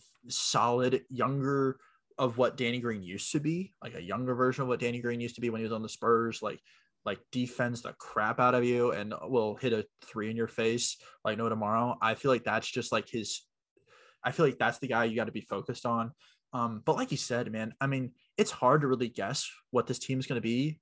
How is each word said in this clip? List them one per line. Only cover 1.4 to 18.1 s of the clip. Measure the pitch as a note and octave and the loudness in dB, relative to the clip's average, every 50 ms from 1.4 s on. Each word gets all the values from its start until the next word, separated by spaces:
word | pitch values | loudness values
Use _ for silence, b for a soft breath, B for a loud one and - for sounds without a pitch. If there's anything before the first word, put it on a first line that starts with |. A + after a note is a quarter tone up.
| C3 C#3 C#3+ C#3 C3+ C3 C3 b b b b b b _ _ - | 0 0 2 2 2 0 0 b b b b b b _ _ -2
of | C3+ B2 A2+ B2 | -2 0 2 4
what | B2 A2+ - B2 | 2 2 2 0
Danny | B2+ A#2 A#2+ B2 | -2 0 0 0
Green | A#2 A#2+ A2 G#2 F#2 | -2 -2 -2 -4 -6
used | F2 F#2 G#2+ - - - | -8 -8 -6 -4 -2 -2
to | D3+ | 0
be, | D3 D#3 E3 F3 F#3+ - _ - - | 0 0 -2 -2 -4 -8 _ -16 -14
like, | B2 A2+ | -14 -12
a | E2+ | -10
younger | E2+ F2+ G2 A#2 B2+ B2+ B2 | -8 -6 -4 -4 -2 0 0
version | A#2+ B2+ B2+ B2+ - C3+ | 2 2 2 2 2 0
of | B2 | 0
what | B2 A2+ | 0 0
Danny | B2 A#2+ A#2+ A#2+ | 0 -2 -2 -2
Green | A#2+ A#2+ A#2+ A#2+ | -2 -2 -2 -2
used | A#2+ A2+ - | -4 -6 -6
to | - | -4
be | A#2 A#2 | -2 -2
when | A2 A2+ | -2 -2
he | A2+ | -2
was | G#2+ | -2
on | A2+ A2 A2 | -2 -4 -4
the | G#2+ | -6
Spurs, | - - - A#2 A#2 A2+ A#2 A#2 A2 - | -8 -2 2 4 4 4 4 2 -2 -4
like, | A2 G#2 - - _ b b b b b b _ - | -6 -6 -6 -8 _ b b b b b b _ -6
like, | D3+ G3 F#3+ - _ | -4 -4 -6 -6 _
defends | - B2+ B2 B2 - - B2 A#2+ A#2+ A#2 - | -4 -4 -4 -2 -2 -2 -2 -2 -2 -4 -8
the | - - - | -10 -12 -12
crap | - - - G#2+ G#2+ G#2+ A#2 - | -12 -6 -2 0 0 2 2 4
out | B2 B2 B2 | 4 6 6
of | B2 A#2+ | 6 4
you | B2 B2 B2 A#2+ B2 D2+ | 4 4 4 4 2 2
and | F2+ G#2 G#2+ G#2 - - - | 0 -4 -6 -8 -8 -4 0
will | C3 A#2+ A2 G#2+ G#2 - | 2 2 2 2 0 -2
hit | - B2 A2+ | 0 0 0
a | G#2+ G#2 - _ _ - | 0 -2 -4 _ _ -20
three | - - A2+ G#2 A2 | -12 -8 -6 -4 -4
in | A2+ | -2
your | A#2 A2+ A2 | -2 -2 -2
face | - - A2+ A2+ A#2 B2 - - - B B B B B B | -2 0 0 2 2 2 0 -2 -4 B B B B B B
like | A2 G#2+ G#2+ | -2 -2 0
no | A2+ A2+ | 0 0
tomorrow. | A2 A2 G#2+ G#2 A2 A2+ A#2+ B2 A#2 - | 0 0 0 0 2 2 2 2 0 0
I | A2+ A2 A2 | 0 0 0
feel | - - C#3 | 2 2 2
like | B2+ A2+ A#2 | 2 2 2
that's | G#2+ G#2 A2+ A2 - | 0 0 0 -2 -2
just, | - B2 A#2 - | -4 -4 -4 0
like, | A#2+ A2 G#2 - | 0 -2 -2 -2
his, | - A#2 G2+ - - - - _ _ _ _ _ _ _ _ b b b b b b b b | -6 -6 -4 -4 -6 -8 -10 _ _ _ _ _ _ _ _ b b b b b b b b
I | B2+ | -2
feel | - - E3 C#3 | 0 4 2 2
like | A#2+ - | 4 2
that's | - D3+ - - | 2 0 0 0
the | - B2+ | -2 0
guy | A#2+ A#2 A#2 | 2 2 2
you | A#2 A2 | 2 2
gotta | A#2 A2 G#2+ | 0 -2 -2
be | - G#2+ | -4 -8
focused | - - G#2 G2 - - A#2+ - - | -8 -6 -6 -6 -4 -6 -6 -4 -2
on. | A#2+ A#2 A#2 A2+ A#2 - b b b b b b _ | -2 0 0 -2 -4 -6 b b b b b b _
Um, | - B2 A#2+ A2+ A2+ G#2+ - | -4 -2 -2 -2 -4 -4 0
but | - C#3+ | 0 0
like | C3 C4 C4 | 0 0 -2
you | D#3+ C#3 | -2 -4
said, | - - A#2+ A#2+ A#2+ A2+ | -4 -2 -2 -2 -2 -4
man, | A2 A2 A2 A2+ - - | -4 -6 -6 -6 -6 -4
I | C3+ | -2
mean, | C#3 C#3 C3 B2+ A#2+ | -2 -2 -2 -4 -6